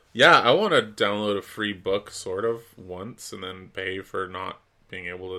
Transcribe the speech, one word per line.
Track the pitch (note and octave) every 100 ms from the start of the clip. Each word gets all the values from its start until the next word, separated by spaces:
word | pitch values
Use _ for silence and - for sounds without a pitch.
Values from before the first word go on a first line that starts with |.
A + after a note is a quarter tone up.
| _
Yeah, | A2+ D3+ D3
I | A2
wanna | D#3+ G#3+ C#3+
download | G#2+ G#2 G#2 G#2 G#2 G2+
a |
free | - - G#2+
book, | F#2 F#2+ G2 -
sort | - F#2+ F#2+
of, | A#2 A#2 - -
once, | F2+ F2+ G#2+ - -
and | G2+
then | F#2 F#2 F#2
pay | - F#2+ F#2+
for | F#2+ F#2+ F#2
not | F#2 F#2 - _ _ _
being | F#2+ F2
able | F2+ F#2